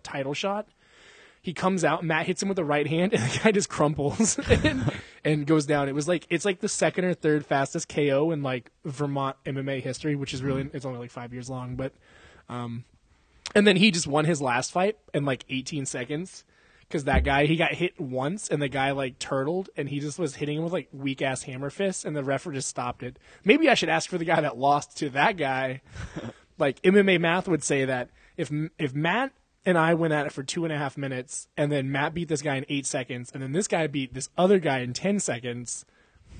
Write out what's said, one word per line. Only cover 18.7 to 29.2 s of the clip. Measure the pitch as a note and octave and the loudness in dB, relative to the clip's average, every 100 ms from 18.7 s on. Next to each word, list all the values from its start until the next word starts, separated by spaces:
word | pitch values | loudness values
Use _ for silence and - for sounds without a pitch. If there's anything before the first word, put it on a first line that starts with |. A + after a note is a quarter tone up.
| C3+ C#3 | 0 0
like, | C#3 C3 B2 | 0 -4 -6
turtled, | - C3+ C3+ F#3 F#3+ - | -4 -2 0 -2 -4 -8
and | C#3 | -6
he | C#3+ | -4
just | D3 D#3+ | -6 -4
was | D#3 - | -6 -4
hitting | D3 D3+ | -4 -4
him | |
with, | E3 | -4
like, | F3 - | -4 -6
weak-ass | C3+ C#3 C3+ C#3 B2+ | -6 -6 -2 -2 -2
hammer | - C3 C#3 | -6 -8 -8
fists, | - G3 - | -2 -2 -2
and | - D3+ | -4 -4
the | |
ref | C3+ C3+ F3+ | 0 -2 -2
just | C3+ - | -6 -6
stopped | - B2 - | -6 -6 -6
it. | B2+ - - - | -12 -14 -20 0
Maybe | F#3+ D4 D4+ | 4 6 6
I | A3+ | 4
should | E3 | 4
ask | D#3+ - | 0 0
for | F3+ | -4
the | E3 | 2
guy | D#3+ | 2
that | D3 A#2 | 2 2
lost | C#3 C#3+ - - | 2 2 0 -6
to | D3 | -4
that | C3+ F#3 F#3 | 2 2 2
guy. | C#3 C3 C3 C3 - - - - | -2 0 -2 -6 -12 -14 -12 -10
<laughs> | - - _ - | -12 -14 _ 0
Like, | C#3+ - | 0 2
M | F#3 G3+ | 6 8
M | G3 | 8
A | F3 | 6
math | E3+ F3+ F#3 | 4 2 2
would | D#3 | 0
say | - C#3 C3 | 2 2 2
that | B2+ B2 _ _ - | -2 -4 _ _ -8
if, | C#3+ D3 D#3+ - | -4 -4 -4 -4
if | C#3+ C#3+ | -4 0
Matt | E3 A3 | 0 0